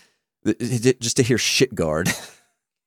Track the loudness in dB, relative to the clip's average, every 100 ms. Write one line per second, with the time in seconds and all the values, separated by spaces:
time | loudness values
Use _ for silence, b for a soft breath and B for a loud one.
0 | b b _ _ -4 -2 -2 0 2 0
1 | -2 0 2 2 0 0 0 0 -2 0
2 | -2 -4 B B B _ _ _